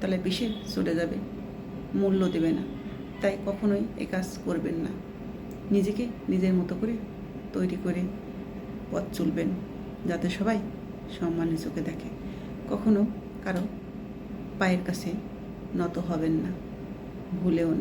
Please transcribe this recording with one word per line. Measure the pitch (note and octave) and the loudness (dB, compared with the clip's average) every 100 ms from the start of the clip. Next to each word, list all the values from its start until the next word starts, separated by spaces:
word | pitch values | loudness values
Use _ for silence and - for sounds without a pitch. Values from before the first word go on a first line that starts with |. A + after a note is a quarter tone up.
তলায় | F#3+ F#3 F#3 | 2 2 2
পিষে | F#3+ A3+ G#3 - | 0 0 -2 -4
চলে | - E3+ E3 | 0 2 2
যাবে, | E3+ - - - - - - - - G3 | 2 0 -4 -6 -8 -8 -8 -8 -2 2
মূল্য | G3 F#3+ F#3 E3+ | 4 6 4 4
দেবে | E3 D#3+ | 4 4
না। | - - - - - - | 0 -4 -8 -8 -8 0
তাই | G3+ G3 - | 0 2 -2
কখনোই | G3 G#3 G3+ A3+ - | 2 4 4 2 -2
এ | - | -2
কাজ | F#3 F#3 - - | 0 -2 -4 -2
করবেন | D#3+ - E3+ F3+ | 0 0 0 -2
না। | - - - - - - - - | -4 -8 -10 -10 -8 -8 -8 2
নিজেকে | G3+ F#3+ G#3 A#3+ - - | 4 4 2 -2 -4 2
নিজের | F#3 F#3 F#3 | 4 6 6
মতো | F3 F3+ | 4 0
করে | A3 A3+ - - - - - F#3+ | 0 -2 -4 -8 -10 -8 -6 0
তৈরি | F#3 F3+ F3+ | 0 2 0
করে | F3 F#3 - - - - - - - - | 0 0 -4 -8 -10 -8 -8 -8 -8 -4
পথ | E3+ - - | -2 -2 0
চলবেন, | D#3 D#3+ E3 F3+ - - - - - | 2 2 0 0 -4 -8 -8 -4 -2
যাতে | E3+ F3+ - | 0 0 2
সবাই | G#3 G#3+ - - - - - - | 2 2 0 -6 -8 -10 -8 -2
সম্মানের | E3+ E3 E3 D#3+ | 0 2 2 2
চোখে | - - D#3+ | 0 -2 -4
দেখে। | D#3+ - - - - - - - | -4 -8 -8 -8 -8 -8 -8 -4
কখনো | G#3 A3+ G3+ A3+ - - - | 2 6 6 6 2 -8 -6
কারো | - F3+ - - - - - - - - - - | -2 0 -2 -4 -8 -10 -10 -10 -8 -8 -8 2
পায়ের | F#3+ F3+ F3+ | 4 4 2
কাছে | F3 F3+ G3+ - - - - - F3+ | -2 -2 -2 -4 -8 -10 -8 -4 0
নত | E3+ E3+ E3+ | 0 0 0
হবেন | E3 D#3+ D#3+ | 2 4 2
না, | - - - - - - - - - E3 | 2 -2 -6 -8 -8 -8 -8 -10 -6 0
ভুলেও | F3+ E3 E3 C#3 | 4 6 6 4